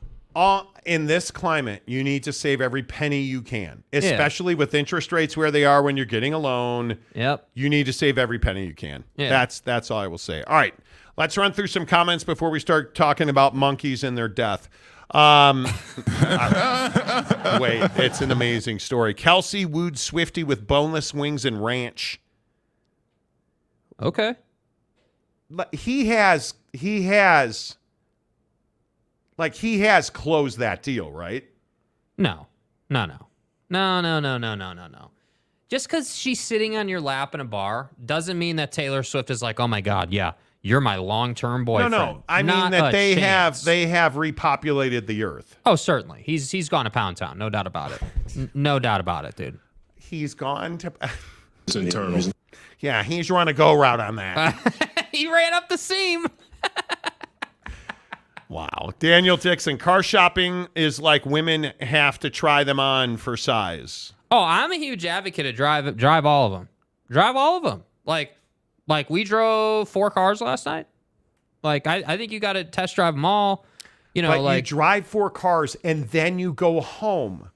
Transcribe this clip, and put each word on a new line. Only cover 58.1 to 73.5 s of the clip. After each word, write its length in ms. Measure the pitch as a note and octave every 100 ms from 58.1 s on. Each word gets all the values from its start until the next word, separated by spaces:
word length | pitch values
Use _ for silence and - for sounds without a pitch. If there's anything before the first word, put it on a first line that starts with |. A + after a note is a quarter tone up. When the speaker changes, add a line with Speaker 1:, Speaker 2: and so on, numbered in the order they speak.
| - _ - -
Speaker 1:
Wow. 460 | D#2+ D2+ - F2+ -
Daniel 400 | D#3+ F3 F#3 F3+
Dixon, 400 | F3+ F3 D#3+ C3+
car 240 | F3+ F#3
shopping 640 | F3+ G3+ F3+ F#3 F3+ F3+ F3+
is 260 | E3 D#3 B2
like 240 | D#3 D3 C3+
women 460 | D3+ E3 D#3+ C#3+ -
have 360 | A#2 D3+ C#3+ -
to 120 | C3+
try 320 | - D#3 C#3+
them 160 | C#3 C#3
on 380 | C3+ C3 B2 A2+
for 200 | - A#2
size. 760 | - A2+ F#2 D#2+ A#1+ - - _ -
Speaker 2:
Oh, 100 | A#3
I'm 280 | E3+ F3+ D#4
a 40 | F4
huge 300 | C#4+ A3 E3+
advocate 400 | F#3 F#3+ E3 C#3
of 100 | A#2
drive, 400 | C#3+ D3+ C#3 A2+
drive 280 | C3+ D#3+ D3
all 220 | C#3+ A2+
of 80 | F#2
'em. 100 | F2+ _ _ _ -
Drive 240 | C3+ G#3+ C4
all 220 | D4 F4+
of 80 | B3+
'em. 120 | F2+ - _ -
Like, 300 | D#3+ C#3+ _ _ _ _ _ -
like, 200 | D3+ C#3+
we 140 | F3
drove 640 | G3+ A3 A3+ A3 A3 G#3+ G3+
four 220 | F#3+ G3+
cars 300 | G3 F#3 G#3+
last 240 | A#3+ B3+ -
night. 220 | - - _ _ _ _ _ _ _
Like, 240 | D3+ C#3+ D3+
I, 160 | F#3 -
I 120 | G3
think 140 | A3+
you 60 | G#3+
gotta 240 | G3+ F#3+ E3+
test 300 | - F#3 -
drive 180 | E3+
'em 100 | C#3+
all. 420 | E3+ G#3 G3+